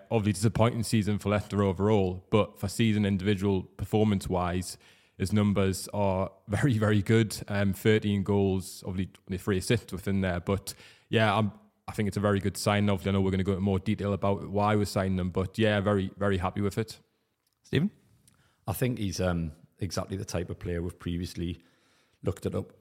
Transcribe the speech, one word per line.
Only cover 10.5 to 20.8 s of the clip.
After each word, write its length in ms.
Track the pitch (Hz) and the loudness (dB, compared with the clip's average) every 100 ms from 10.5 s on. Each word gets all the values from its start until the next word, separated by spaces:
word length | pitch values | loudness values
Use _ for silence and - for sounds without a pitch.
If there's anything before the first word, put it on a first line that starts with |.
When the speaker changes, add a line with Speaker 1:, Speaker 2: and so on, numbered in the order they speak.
| 98 - - - - _ | -4 -4 -14 -20 -20 _
Speaker 1:
yeah, 260 | 113 110 101 | 2 4 4
I'm, 160 | 104 - - _ - | 0 -2 -18 _ -10
I 60 | |
think 160 | - 104 | -4 -2
it's 80 | 101 | 0
a 40 | |
very 200 | 104 101 | 2 2
good 160 | 95 - | 0 -2
sign. 320 | 110 104 104 | 0 2 2
Obviously, 220 | 98 101 | 0 0
I 20 | |
know 80 | 98 | 2
we're 100 | 95 | 2
gonna 140 | 92 | 0
go 80 | 95 | 0
into 100 | 95 | 0
more 160 | 101 95 | 0 0
detail 360 | 110 101 101 | 0 -2 -2
about 340 | 98 101 101 78 | 0 0 -2 -2
why 260 | 98 104 | 0 2
we're 120 | 107 101 | 2 0
signing 300 | 104 95 92 | 0 0 0
them, 120 | 90 | -2
but 300 | 90 95 - | -2 -2 0
yeah, 220 | 107 104 | 2 2
very, 300 | 98 101 95 - | 2 0 0 -2
very 220 | 101 95 | 0 0
happy 240 | 92 101 | -2 -2
with 160 | 101 110 | -2 -2
it. 200 | 110 - _ _ _ _ _ _ | -6 -10 _ _ _ _ _ _
Speaker 2:
Stephen? 280 | _ - 190 - _ _ _ _ _ _ - | _ -2 -2 -6 _ _ _ _ _ _ -8
Speaker 3:
I 60 | |
think 260 | 98 127 123 | -2 -2 -2
he's, 220 | 98 85 | -4 -2
um, 320 | 90 85 82 - - _ | 0 0 -4 -8 -20 _
exactly 380 | 98 - 92 98 | -6 -6 -8 -8
the 80 | |
type 240 | 110 87 90 | -6 -6 -6
of 100 | 92 | -8
player 240 | 87 85 | -6 -6